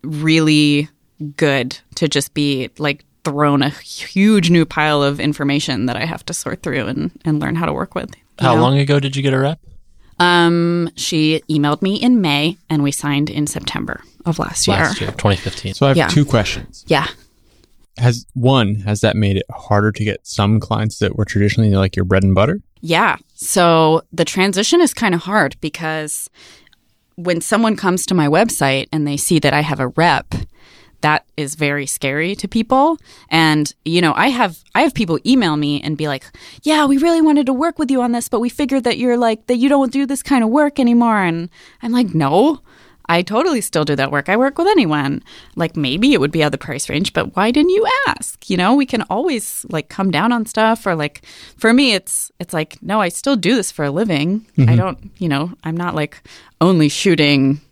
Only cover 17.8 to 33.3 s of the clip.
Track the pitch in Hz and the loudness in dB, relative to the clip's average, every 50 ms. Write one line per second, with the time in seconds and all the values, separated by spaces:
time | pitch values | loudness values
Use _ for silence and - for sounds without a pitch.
17.8 | _ _ _ - 120 123 117 120 - _ _ 131 120 127 135 131 113 98 104 107 | _ _ _ 0 2 2 2 0 -8 _ _ 0 2 2 4 4 2 0 -2 -4
18.8 | 95 104 104 101 - 107 - 107 107 101 98 92 - - - - - - 104 104 | -2 -4 -2 0 0 0 2 2 0 0 0 -2 -4 -6 -14 -18 -4 0 0 2
19.8 | 104 107 101 - 107 107 98 - _ - - - 104 101 110 107 - - 113 107 | 2 0 0 -2 -4 -4 -4 -6 _ -10 -2 0 2 2 2 2 0 -2 -4 -2
20.8 | 107 107 - - 104 98 - - 104 - - 101 101 101 - - 113 104 98 98 | -2 -4 -2 -2 -4 -2 0 -2 -4 -2 0 0 2 2 2 2 2 2 4 2
21.8 | 95 95 - 95 92 90 95 95 95 98 95 92 104 135 180 208 - _ _ _ | 2 0 0 -2 0 2 2 2 4 4 4 4 2 2 0 -4 -8 _ _ _
22.8 | - 165 165 165 190 202 - - _ _ _ - - - - 190 175 170 170 160 | -4 0 0 2 2 2 0 -4 _ _ _ -12 -8 -2 0 2 4 4 4 4
23.8 | 160 156 160 160 - _ - 165 160 - - 196 185 196 185 196 226 - - 349 | 4 4 2 0 -2 _ -4 -4 -4 -2 0 0 0 0 0 0 0 2 4 4
24.8 | 349 262 - - 233 202 165 170 - 180 202 214 160 139 - - - 156 - - | 4 2 2 0 -2 0 0 -2 -4 -2 0 0 0 0 -4 -6 -10 -10 -8 -6
25.8 | 170 156 156 156 151 147 - - - - _ _ - - - - _ _ _ _ | -6 -6 -6 -6 -6 -8 -10 -10 -12 -14 _ _ -20 -20 -20 -20 _ _ _ _
26.8 | _ _ _ _ _ _ _ - 170 180 175 165 - - 220 208 226 220 208 - | _ _ _ _ _ _ _ -8 -4 -2 -2 -2 -2 0 0 2 2 0 0 0
27.8 | - 185 180 185 - - 185 175 151 143 151 175 226 226 - - 147 135 135 135 | 0 -2 -2 -2 -2 0 0 2 2 4 4 2 2 2 0 0 0 0 0 -2
28.8 | - _ - 156 147 143 143 143 - - 180 156 - 143 135 147 151 151 147 - | -2 _ -4 -4 -2 -2 -4 -4 0 0 2 2 2 2 2 2 0 -2 -2 -4
29.8 | 131 123 - - 165 175 143 - - - - - - - _ _ - - - - | -4 -4 0 2 2 2 2 0 -2 -6 -8 -8 -8 -10 _ _ -20 -20 -20 -20
30.8 | - _ _ _ - 151 151 - _ _ _ - 151 135 - - 151 143 143 143 | -20 _ _ _ 0 0 0 0 _ _ _ -8 -8 -8 -4 -4 -2 -2 -2 -4
31.8 | 139 135 - - - 135 135 147 165 180 202 - - 190 - 226 220 - 262 262 | -4 -6 -8 -6 -4 -4 -2 -2 -4 -4 -6 -6 -10 -4 -2 -4 0 2 2 2
32.8 | 277 320 330 - _ - - - - _ | 2 2 0 -4 _ -20 -20 -20 -8 _